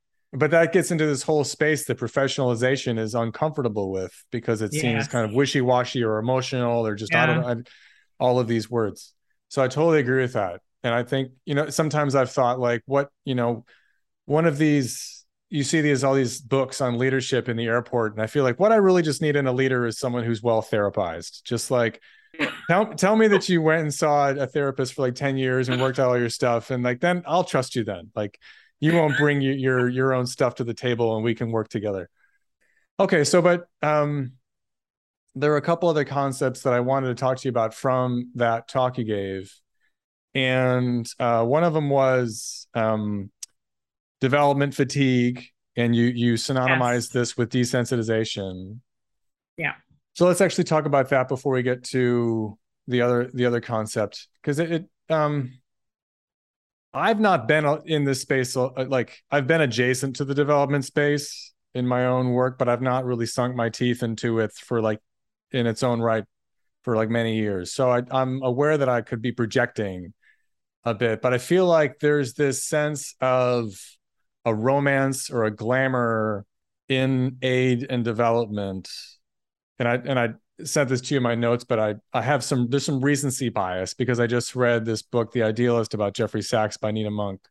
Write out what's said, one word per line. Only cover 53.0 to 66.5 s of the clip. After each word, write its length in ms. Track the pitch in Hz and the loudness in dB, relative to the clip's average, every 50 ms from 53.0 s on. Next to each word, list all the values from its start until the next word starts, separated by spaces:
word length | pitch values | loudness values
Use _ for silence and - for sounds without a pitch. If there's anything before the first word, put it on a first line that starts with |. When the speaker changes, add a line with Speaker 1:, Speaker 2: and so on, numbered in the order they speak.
| 120 | 2
Speaker 1:
other, 280 | 123 123 120 123 127 - | 2 2 0 0 -2 -2
the 140 | 131 123 | 0 0
other 140 | 123 120 120 | 2 0 0
concept, 680 | 117 - 120 110 107 107 - 120 107 101 - - - _ _ _ _ | -2 -2 -4 -4 -4 -2 -2 -4 -4 -4 -6 -12 -20 _ _ _ _
'cause 160 | - 143 139 | -4 -2 -2
it, 140 | 170 160 170 | -2 -2 -2
it, 180 | 160 180 - _ _ _ _ | -4 -6 -8 _ _ _ _
um, 420 | 160 156 151 147 147 147 131 123 - - _ _ _ _ _ _ _ _ _ _ _ _ _ _ _ _ _ _ _ _ _ _ _ _ _ _ - | 0 0 2 0 0 -2 -4 -6 -10 -16 _ _ _ _ _ _ _ _ _ _ _ _ _ _ _ _ _ _ _ _ _ _ _ _ _ _ -6
I've 280 | 135 160 202 226 208 | -2 0 0 2 4
not 260 | 220 208 185 143 110 | 4 4 4 2 4
been 180 | 113 147 156 151 | 2 2 4 4
a-, 180 | 147 147 156 - | 2 0 0 -2
in 200 | - 160 151 143 | -2 0 2 2
this 160 | 139 135 131 | 2 0 -2
space, 360 | - - 147 131 127 120 - | -2 0 0 0 0 0 0
uh, 140 | 131 123 131 127 - 131 - | -2 -2 -2 -2 -4 -4 0
like, 340 | 139 127 117 - - - _ _ | 0 0 0 -2 -8 -20 _ _
I've 160 | - 147 139 | 0 0 2
been 140 | 127 160 165 | 2 2 4
adjacent 560 | 156 135 110 117 123 123 131 123 - 139 127 | 4 2 2 2 2 2 2 0 -2 -6 -4
to 80 | - 147 | -6 -6
the 100 | 135 143 | -4 0
development 500 | 139 147 139 147 143 143 135 143 143 135 | 0 2 2 4 2 2 2 0 -2 -2
space 680 | - - 151 143 147 147 147 143 - - - - - _ _ _ _ _ | -2 -2 0 2 2 0 0 -4 -8 -12 -16 -18 -20 _ _ _ _ _
in 120 | 127 123 | -4 -2
my 200 | 123 123 123 127 | 0 0 0 2
own 240 | 127 127 127 127 127 | 2 2 0 0 0
work, 280 | 123 123 127 131 127 - | 2 2 0 0 0 0
but 100 | 131 123 | 0 0
I've 140 | 120 117 127 | 0 0 0
not 220 | 131 123 131 131 | 0 0 0 -2
really 220 | 123 127 117 117 | -2 -2 -2 -4
sunk 280 | 117 - - 123 123 127 | -4 -2 -2 -2 -2 0
my 140 | 123 117 117 | -2 -2 -2
teeth 340 | 110 - 127 123 120 - 123 | -2 -2 0 0 0 0 -2
into 380 | 117 113 - - 120 113 113 | -6 -4 -4 -4 -2 0 0
it 120 | 110 104 - | -2 -2 -4
for, 300 | - - - 123 117 110 | -10 -8 -4 -2 0 0
like, 160 | 110 107 107 - _ _ _ _ _ _ _ _ _ - | 0 -2 -2 -8 _ _ _ _ _ _ _ _ _ -4
in 140 | 131 117 | -2 -2
its 160 | 117 110 - - | -2 -2 0 0
own 180 | 127 120 117 | 0 0 0
right 240 | 113 117 113 113 107 - _ _ _ _ | 0 0 0 0 -2 -6 _ _ _ _